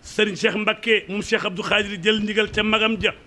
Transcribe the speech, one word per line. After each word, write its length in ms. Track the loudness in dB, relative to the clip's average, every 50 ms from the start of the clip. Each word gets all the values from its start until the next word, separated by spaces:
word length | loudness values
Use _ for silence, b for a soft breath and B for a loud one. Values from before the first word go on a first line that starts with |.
| -18
Serigne 340 | -10 0 0 0 0 0
Cheikh 180 | 0 -2 0 0
Mbacké 480 | 2 0 0 -2 -2 2 2 2 2 2 -2
moom 140 | -6 -6 -2
Cheikh 220 | 0 -2 0 0
Abdoul 220 | -2 -4 -4 -2
Khadir 320 | 0 0 0 0 0 -4 -2 0
jël 180 | 2 2 2 0
ndigal 280 | 0 0 0 0 0 0
ca 100 | 0 0
magam 340 | 2 2 2 2 2 0 2
ja. 120 | 0 -2 -2 -2 -14